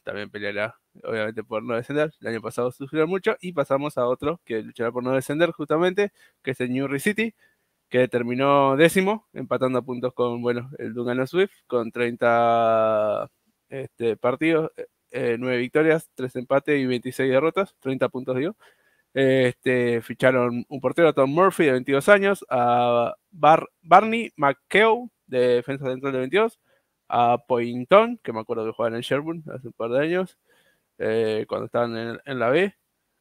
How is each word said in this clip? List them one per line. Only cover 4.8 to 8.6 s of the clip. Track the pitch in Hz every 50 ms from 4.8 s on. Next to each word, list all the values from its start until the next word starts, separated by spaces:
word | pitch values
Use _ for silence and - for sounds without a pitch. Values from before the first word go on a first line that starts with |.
| 117 117 120
por | 123 123
no | 127 131
descender, | 135 131 - 147 151 170 165 165
justamente, | - 151 - 151 160 175 185 185 196 208 196 _ _ _ _ _ _ -
que | - 131
es | -
el | 127 123 127
Newry | 131 139 135 139 135
City, | - 214 208 - 220 226 - _ _ _ _ _ _ _ _ _ _ _
que | - 123 127 120
terminó | - 120 120 120 123 127 135 143 143 143